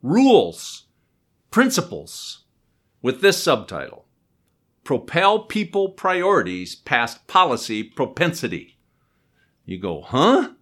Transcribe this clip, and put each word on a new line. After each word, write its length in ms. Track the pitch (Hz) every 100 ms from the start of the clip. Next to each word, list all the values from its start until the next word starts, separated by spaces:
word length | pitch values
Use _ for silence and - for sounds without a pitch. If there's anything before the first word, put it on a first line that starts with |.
Rules, 800 | 123 190 269 214 110 80 - - _ _ _ _ _ _ _
Principles, 920 | - 254 - - 82 - - - - _ _ _ _ _ _
with 200 | 120 -
this 200 | 196 180
subtitle, 640 | - 127 101 82 65 50 _ _ _ _ _ _ _ _
Propel 560 | - 127 - 165 196 208
People 500 | 214 214 190 202 190
Priorities 840 | 190 190 185 185 185 90 92 90 -
Past 500 | - 123 117 - _
Policy 560 | 190 180 120 - 110
Propensity. 960 | 110 - 131 - 165 165 120 87 - _ _ _ _ _ _ _ _ _ -
You 140 | 92
go, 220 | 92 80
"Huh?" 500 | - 127 180 277 285 -